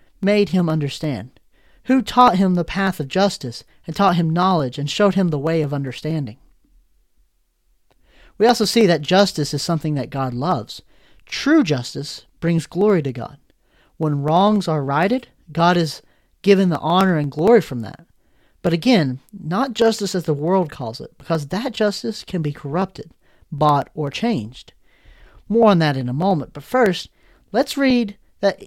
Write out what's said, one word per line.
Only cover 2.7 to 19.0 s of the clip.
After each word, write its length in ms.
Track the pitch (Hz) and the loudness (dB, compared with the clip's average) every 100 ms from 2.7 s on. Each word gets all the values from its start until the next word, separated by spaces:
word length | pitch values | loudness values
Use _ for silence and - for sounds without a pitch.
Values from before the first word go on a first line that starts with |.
| 196 196 - | -2 -4 -4
of 80 | 135 | -4
justice, 560 | 185 196 - 127 - - _ - | 0 0 -2 -10 -12 -18 _ -12
and 100 | 160 | 0
taught 200 | 151 175 | 2 2
him 120 | 165 | 0
knowledge, 500 | 165 185 175 131 131 | 0 2 0 -2 -6
and 120 | 143 | -6
showed 240 | - 202 | 2 2
him 140 | 190 180 | 2 0
the 100 | 147 | 0
way 240 | 151 165 | -2 -2
of 100 | 147 | -2
understanding?" 680 | 143 135 - 151 160 127 117 _ _ _ _ _ _ _ _ _ _ _ _ _ _ _ _ _ _ - - | -4 -6 -8 -6 -6 -6 -12 _ _ _ _ _ _ _ _ _ _ _ _ _ _ _ _ _ _ -20 0
We 80 | 226 | 2
also 180 | 233 | 4
see 220 | 208 233 196 | 2 4 4
that 160 | 160 | 2
justice 520 | 151 185 202 - 143 | 2 2 2 0 -4
is 80 | 143 | -4
something 320 | - 160 156 | -4 -4 -2
that 160 | 147 117 | -4 -6
God 240 | 139 131 | -6 -6
loves. 480 | 120 151 147 - - - _ _ _ - | -4 -2 -4 -6 -16 -20 _ _ _ -14
True 360 | - 277 320 | -4 2 4
justice 640 | 180 131 120 135 143 - - _ | 4 -2 -4 -10 -12 -14 -20 _
brings 260 | 165 165 - | 0 0 -2
glory 360 | 175 214 185 | 0 2 2
to 100 | 139 | 0
God. 260 | 123 - - _ _ _ _ _ _ | -6 -12 -14 _ _ _ _ _ _
When 260 | 156 143 | -2 0
wrongs 460 | 143 170 208 214 180 | 2 4 4 2 0
are 160 | 156 | -2
righted, 440 | 135 143 196 254 - _ - | 0 0 0 -2 -4 _ -8
God 240 | 160 170 175 | 0 2 2
is 260 | 156 - _ _ _ _ | 0 -6 _ _ _ _
given 280 | 190 190 185 | 4 4 4
the 100 | 151 | 0
honor 360 | 156 180 190 160 | 0 2 2 2
and 140 | 147 | -2
glory 300 | 147 185 233 | 0 4 4
from 200 | - 123 | 4 -6
that. 260 | 104 - _ _ _ _ _ _ | -10 -14 _ _ _ _ _ _
But 100 | 175 | -2
again, 480 | 165 190 226 | 0 4 4